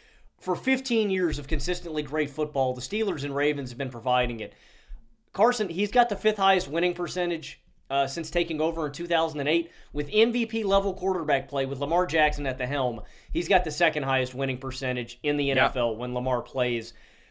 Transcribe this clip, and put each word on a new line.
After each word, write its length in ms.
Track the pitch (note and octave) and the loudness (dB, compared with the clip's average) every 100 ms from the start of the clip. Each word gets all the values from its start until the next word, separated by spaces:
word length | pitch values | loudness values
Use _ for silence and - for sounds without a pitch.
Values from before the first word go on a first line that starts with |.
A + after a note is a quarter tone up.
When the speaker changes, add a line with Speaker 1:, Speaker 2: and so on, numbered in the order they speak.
| _ - - _ | _ -20 -20 _
Speaker 1:
for 160 | - E3 | -4 -2
fifteen 540 | C4 C4 C4 A3+ G#3 | 0 0 0 0 2
years 300 | F#3+ F3 C3+ | 2 0 -2
of 80 | C#3 | 0
consistently 560 | D#3 F3+ F3 E3+ D#3 | 0 2 -2 -4 -4
great 260 | C#3+ D#3 C#3 | -2 -2 -2
football. 460 | D#3 D3+ C#3+ C3 B2 | -2 -2 0 0 -2
The 60 | |
Steelers 420 | - G#3+ G#3 D#3 | -4 -2 0 -2
and 120 | C#3+ C#3 | -2 0
Ravens 360 | D3 C#3+ B2+ | 0 0 -4
have 60 | A#2 | -6
been 100 | C3+ | -6
providing 520 | A#2+ B2 B2+ B2 A#2 | -4 2 2 2 -2
it. 120 | G2+ - - - - - - _ _ | -10 -14 -20 -20 -16 -16 -16 _ _
Carson, 360 | - A#3 A#3 F#3+ | 2 4 4 -2
he's 200 | E3 G#3 | -2 2
got 200 | B3 A#3 | 4 4
the 60 | G#3 | 2
fifth 220 | G#3+ G#3+ | 0 4
highest 300 | G3 F#3+ C#3 | 4 4 2
winning 260 | D#3+ F3+ | 0 0
percentage, 680 | F3 E3 F3+ F3 E3 C#3 - _ _ - | 0 -4 -2 -2 -4 -8 -18 _ _ -4
uh, 160 | C#3 C3 | 0 0
since 240 | E3+ D#3+ | -2 -2
taking 300 | F3 E3+ D3+ | -2 0 0
over 280 | D#3+ D#3+ D3 | -2 0 -4
in 40 | |
two 160 | C#3 E3+ | -4 0
thousand 320 | E3 E3 D3 | 0 0 0
and 80 | C#3 | 2
eight. 240 | E3+ E3 - - | 2 0 -10 -10
With 160 | C#3+ D3 | -6 0
M 220 | G#3+ A#3 | 4 4
V 120 | A#3+ A3+ | 4 0
P 180 | A3+ G3+ | -2 2
level 280 | G3 G3 | 2 2
quarterback 540 | - F#3+ F#3 D3+ C#3 C3 | -2 -2 -2 0 0 0
play, 180 | C#3 C3+ | -4 -2
with 140 | C3+ | -2
Lamar 260 | C#3+ E3+ F3+ | 0 2 2
Jackson 400 | D#3+ D3+ D3 C#3+ | 4 2 2 -4
at 120 | B2+ | -4
the 100 | B2+ | -2
helm, 340 | C#3+ B2+ A2+ - - - | 0 -2 -2 -10 -14 -4
he's 160 | D#3+ E3+ | -2 2
got 160 | G3 | 2
the 80 | E3+ | 2
second 320 | - E3 D#3 | 2 2 2
highest 320 | C3+ C3 B2+ B2+ | 0 0 0 -2
winning 220 | C3+ C3 | -4 -4
percentage 600 | C3 - C3 B2 A#2 - | -6 -6 -4 -4 -6 -6
in 140 | D3 D3 | -2 0
the 80 | C#3 | 2
Speaker 2:
Yeah. 80 | |
Speaker 1:
N 40 | C3+ | 4
F 180 | C3+ C3 | 2 2
L 180 | A#2+ A2 | -2 -2
when 180 | B2 | -4
Lamar 280 | B2 C3 B2 | -2 0 -2
plays. 520 | A#2+ C3 B2 A#2 A2 - - _ _ | -2 -2 0 -2 -6 -16 -20 _ _